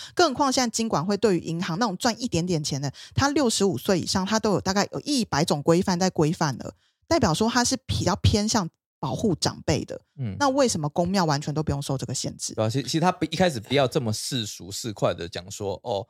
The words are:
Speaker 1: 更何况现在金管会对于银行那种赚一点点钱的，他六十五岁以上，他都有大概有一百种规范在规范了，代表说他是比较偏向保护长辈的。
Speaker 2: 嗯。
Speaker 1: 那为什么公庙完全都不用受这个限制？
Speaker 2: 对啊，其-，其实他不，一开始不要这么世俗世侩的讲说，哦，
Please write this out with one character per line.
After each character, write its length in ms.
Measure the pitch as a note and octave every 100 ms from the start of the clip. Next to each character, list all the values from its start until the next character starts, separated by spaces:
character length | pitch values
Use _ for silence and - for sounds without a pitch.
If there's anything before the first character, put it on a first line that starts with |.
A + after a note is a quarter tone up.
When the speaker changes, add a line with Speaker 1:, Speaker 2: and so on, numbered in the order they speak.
| -
Speaker 1:
更 140 | - E4+
何 60 |
况 180 | B3 C#4
现 100 | B3+
在 60 | A#3+
金 180 | - A3+
管 160 | F#3
会 140 | F3+ G3+
对 220 | A3+ F3
于 20 |
银 240 | - E3
行 140 | F#3 E3+
那 80 | A#3
种 100 | F3+
赚 180 | B3 A3
一 60 | A#3+
点 160 | E3
点 180 | F3+ D#3+
钱 160 | C#3+ C#3
的， 140 | C#3+ - -
他 160 | - C#4
六 180 | D4 B3
十 160 | -
五 140 | G3 C#3+
岁 200 | - F#3
以 60 |
上， 220 | - G3 F#3+
他 120 | A3
都 120 | G#3+
有 100 | E3
大 140 | F#3
概 120 | G3 F3+
有 80 | -
一 240 | - C#4
百 180 | G#3 C#3+
种 200 | E3+ D#3
规 180 | C#3+ E3+
范 180 | G3 F3
在 120 | F#3
规 200 | - D3+
范 240 | F#3 D#3 -
了， 160 | - - _ _ _
代 100 | E4
表 140 | G#3+
说 160 | D#3+ A3
他 160 | B3
是 140 | B3 B3 -
比 180 | -
较 100 | F3+ G3+
偏 300 | - G#3 G#3+
向 220 | A3+ E3 - _ _
保 160 | C3+ B2
护 180 | A3+
长 260 | D3+ - - -
辈 180 | C#3+
的。 160 | - - _ -
Speaker 2:
嗯。 200 | A#2+ F#2+
Speaker 1:
那 100 | C#4
为 200 | C4+ B3
什 120 | F3
么 80 | D3
公 180 | - F3
庙 160 | G3
完 160 | E3 C#3+
全 120 | D#3
都 80 | D3
不 100 | D#3
用 100 | C#3+
受 160 | C#3+ C3+
这 80 | C3+
个 80 |
限 220 | C3+ - -
制？ 180 | -
Speaker 2:
对 100 | -
啊， 60 | A2
其-， 100 | C3
其 40 | -
实 100 | D#3+
他 100 | F3+
不， 140 | F#3
一 120 | D#3+ -
开 140 | F3+
始 80 | B2+
不 160 | G#2
要 120 | C#3 C3
这 120 | D#3
么 120 | A#2
世 340 | G#2 - C3 G#2
俗 240 | - F2
世 240 | G2 A#2+
侩 180 | G2+ B2
的 160 | D#2+ E2+
讲 220 | F2 F2+
说， 280 | - G2 -
哦， 240 | B2 G2